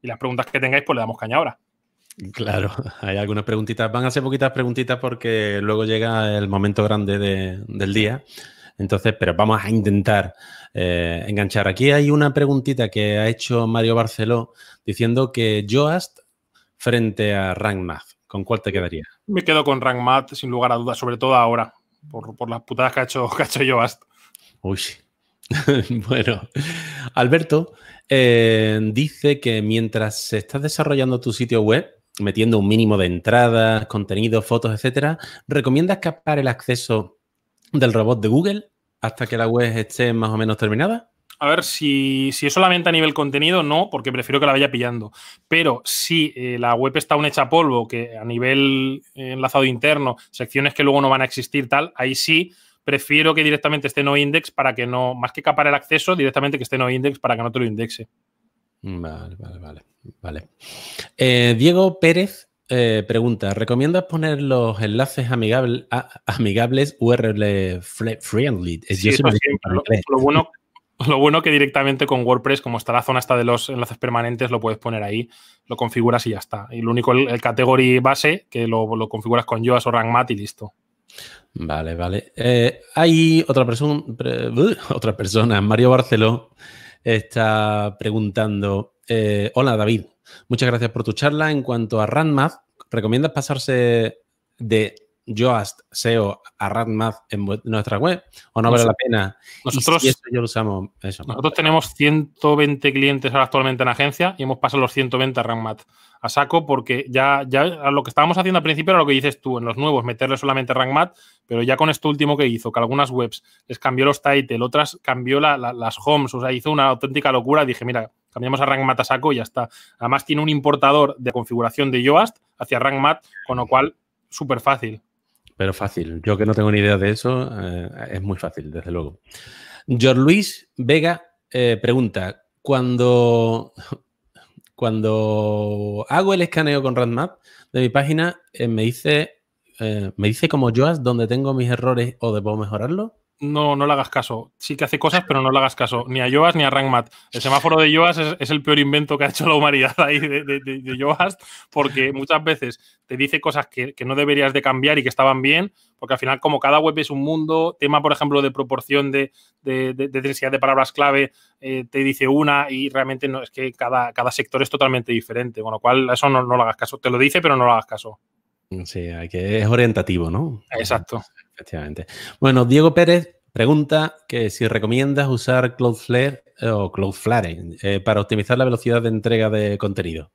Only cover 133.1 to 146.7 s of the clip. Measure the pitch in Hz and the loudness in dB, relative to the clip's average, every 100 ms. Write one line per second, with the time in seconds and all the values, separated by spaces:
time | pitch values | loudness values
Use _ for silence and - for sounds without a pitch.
133.1 | 123 120 117 113 113 - - - - _ | 4 4 4 2 -2 -6 -16 -16 -16 _
134.1 | _ _ _ _ _ _ - 117 110 110 | _ _ _ _ _ _ -4 -2 0 0
135.1 | 110 107 107 107 104 104 104 104 104 - | 0 0 0 -2 -2 -4 -4 -6 -8 -2
136.1 | 147 196 190 170 160 151 143 135 123 123 | 0 2 0 0 0 0 0 0 0 0
137.1 | 117 180 - _ _ _ 123 123 135 139 | -2 -6 -8 _ _ _ -2 2 2 0
138.1 | 156 170 175 _ - 120 113 110 123 151 | 0 0 -4 _ -6 -4 0 -2 -2 0
139.1 | 147 156 _ _ _ _ _ 110 104 98 | 0 0 _ _ _ _ _ -4 -4 -6
140.1 | - 104 113 160 147 123 113 143 165 123 | -2 -2 0 0 2 2 2 2 2 0
141.1 | 120 110 123 139 131 123 120 123 123 120 | 0 0 0 0 0 0 0 0 0 -2
142.1 | 123 117 107 101 107 104 104 120 185 220 | -4 -4 -2 -2 -4 -4 -4 -4 -4 -6
143.1 | _ _ _ 143 147 147 139 143 143 135 | _ _ _ -4 0 0 2 2 0 0
144.1 | 139 - 113 - _ - 139 147 143 160 | -4 -4 -10 -14 _ -12 -6 -4 0 0
145.1 | 180 180 135 131 135 131 - 120 120 120 | 0 0 0 2 2 0 0 -2 -2 -4
146.1 | 131 127 139 165 165 139 | -2 0 4 4 4 2